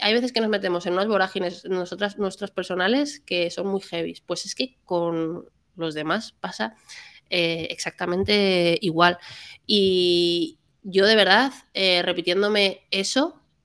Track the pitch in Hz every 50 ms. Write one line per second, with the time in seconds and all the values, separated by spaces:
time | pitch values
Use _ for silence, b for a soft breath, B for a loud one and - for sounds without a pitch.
0 | 208 208 220 240 240 247 240 226 226 214 214 196 196 185 175 175 180 185 175 180
1 | 196 220 214 196 190 185 - 196 185 175 170 - - 175 185 185 180 175 180 180
2 | 208 202 202 - 208 190 185 - 208 196 - - 180 - 185 180 180 190 233 277
3 | 294 285 285 - _ - 185 175 170 170 - - 180 196 196 196 190 - - 170
4 | 165 170 170 - - - 180 170 - 196 - - 254 254 - _ _ - 180 175
5 | 170 170 165 165 165 160 170 175 - - _ _ _ _ _ - 165 160 151 151
6 | 151 160 170 220 226 - - _ - 185 180 - 214 220 220 B B B B B
7 | B B B B B _ - 180 170 165 165 165 160 - - - - 175 - -
8 | 180 175 175 185 196 196 208 208 202 196 185 180 170 170 170 - - 180 160 160
9 | 175 175 175 B B B B B B B B B _ - 214 208 196 190 185 180
10 | 180 180 175 175 175 170 170 175 165 160 - _ _ _ _ _ - 202 180 190
11 | 196 208 226 220 196 185 190 214 262 269 - - - _ - 196 190 190 180 175
12 | 175 185 175 180 165 185 175 190 202 208 214 208 202 196 185 - _ _ - 196
13 | 196 - - 262 285 339 - _ _ _ _ _ _